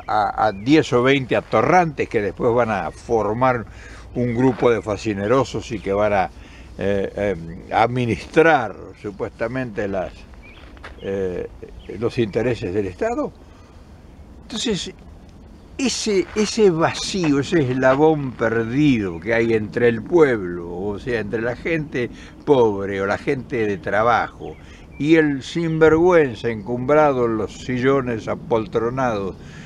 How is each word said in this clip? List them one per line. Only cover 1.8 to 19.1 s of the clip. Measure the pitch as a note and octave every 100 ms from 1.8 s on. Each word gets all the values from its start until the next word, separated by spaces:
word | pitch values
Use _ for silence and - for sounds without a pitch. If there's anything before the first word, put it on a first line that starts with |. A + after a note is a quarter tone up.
| E3 - G2
que | A2+
después | G2+ - B2+
van | A#2+ A2+
a | G2 D#2
formar | - - A2+ G#2 A2+ B2+ B2 G2+ - - - -
un | B2 B2
grupo | A#2 C3 A2 B2+
de | A2
fascinerosos | A2 G2 A2 G2 G#2 C3 A#2+ A2 -
y | G#2+
que | F#2+
van | G2 G#2+
a, | G2 E2+ - - - - -
eh, | G2 G2+ F#2+ -
eh, | G2+ E2+ E2 F2+ -
administrar | F2+ A#2 B2 A#2+ G#2 - D#3+ D#3+ D3 G#2+ D#2+ F2+ -
supuestamente | G#2 G2+ A2 - A2+ C3 B2+ G#2 G2+
las, | F#2+ D#2+ - - - - - - - - -
eh, | G2 G2 F#2 F2 - - - - - G2+
los | A#2 -
intereses | A2 A2+ A#2+ A2+ G2
del | G2+ G2
Estado? | F2+ A3 B3+ A3+ - - - - - - - - - - -
Entonces, | - A3+ B3 F#3 F#3+ - - - - - - - - -
ese, | B3+ - A3 F#3+ -
ese | G#3+ G3+ - G3+
vacío, | D#3+ D3 - - G3 D#3+ C#3
ese | - F3 B2+
eslabón | B2+ C3 C3+ D#3 D3+ C3+
perdido | - A2+ A2+ A2+ C3+ D3+ A#2+ F#2+